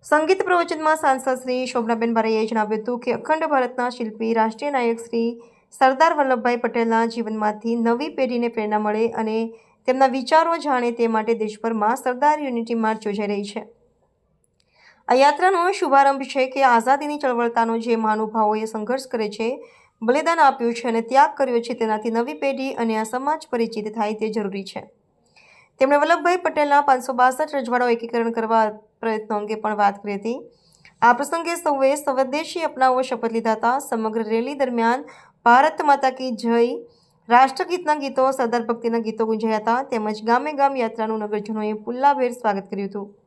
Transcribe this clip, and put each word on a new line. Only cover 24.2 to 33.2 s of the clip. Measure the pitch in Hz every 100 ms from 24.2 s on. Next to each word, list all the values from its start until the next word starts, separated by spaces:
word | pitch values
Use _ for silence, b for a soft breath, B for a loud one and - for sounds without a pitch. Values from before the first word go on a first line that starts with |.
તે | 220 220
જરૂરી | 202 196 190
છે. | - 214 _ _ _ _ b b b b _
તેમણે | 269 285
વલ્લભભાઈ | 302 330 320 359 359
પટેલના | 302 294 285 285
પાંચસો | 254 247 247
બાસઠ | 254 - 311 294
રજવાડાઓ | 233 247 247 233
એકીકરણ | 233 233 233 226
કરવા | 220 226 214 208 _ _
પ્રયત્નો | 226 220 214 214
અંગે | 208 214
પણ | 214 208
વાત | 208 202
કરી | 208 202
હતી. | 208 254 - b b b b b 233
આ | 240
પ્રસંગે | 277 330 330 339
સૌએ | 330 277 269 285
સ્વદેશી | 294 262 262 285 320 359 320
અપનાવો | 285 262 254
શપથ | 262 233